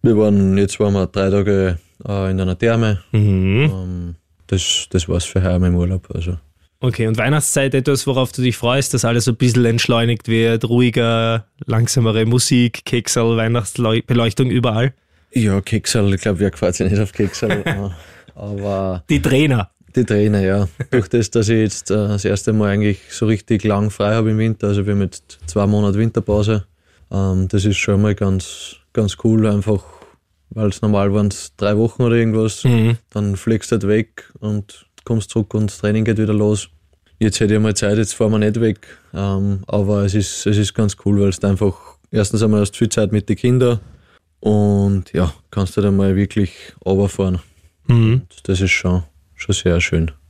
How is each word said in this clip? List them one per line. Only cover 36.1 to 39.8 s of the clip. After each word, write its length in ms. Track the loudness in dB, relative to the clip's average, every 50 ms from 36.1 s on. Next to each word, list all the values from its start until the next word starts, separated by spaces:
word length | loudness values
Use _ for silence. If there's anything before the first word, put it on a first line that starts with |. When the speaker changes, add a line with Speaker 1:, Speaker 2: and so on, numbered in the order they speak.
| 0 0
Speaker 1:
wieder 160 | 0 0 0
los. 340 | 2 2 2 0 -2 -4 -12 _ _ _ _ _ _ _ _ _ _
Jetzt 220 | 0 0 0 0
hätte 140 | 0 2 2
ich 60 | 2
mal 140 | 2 0 0
Zeit, 240 | 0 0 0 0 0
jetzt 160 | 0 -2 0
fahren 160 | 0 0 2
wir 80 | 2 2
nicht 220 | 2 0 0 2
weg, 260 | 0 0 0 -2 -10 -20 -20 -20 _ _ -8
ähm, 500 | -4 -4 -2 -2 0 0 -2 -2 -4 -4
aber 380 | -4 -2 -2